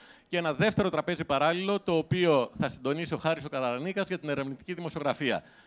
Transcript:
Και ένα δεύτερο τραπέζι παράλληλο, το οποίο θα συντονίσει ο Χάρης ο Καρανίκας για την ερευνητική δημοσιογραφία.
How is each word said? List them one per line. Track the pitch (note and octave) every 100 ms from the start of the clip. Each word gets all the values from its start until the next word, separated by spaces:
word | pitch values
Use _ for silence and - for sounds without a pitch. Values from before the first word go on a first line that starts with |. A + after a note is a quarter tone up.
| - - -
Και | F3
ένα | E3+
δεύτερο | C3+ G#3 G#3 F#3+
τραπέζι | D#3+ D3+ E3
παράλληλο, | E3 C#3 D3+ F3 F#3+ G3+
το | G3 E3
οποίο | D#3+ F3+ F3 C#3+ A#2 -
θα | D3
συντονίσει | - B2+ D3+ E3+
ο | D3
Χάρης | D#3+ D#3+
ο | C#3+
Καρανίκας | C#3 B2+ B2 E3 G3 G3
για | F3+
την | D3+
ερευνητική | C#3 C3+ C3 -
δημοσιογραφία. | F3 E3+ D#3 C#3+ - C#3 F#2 - -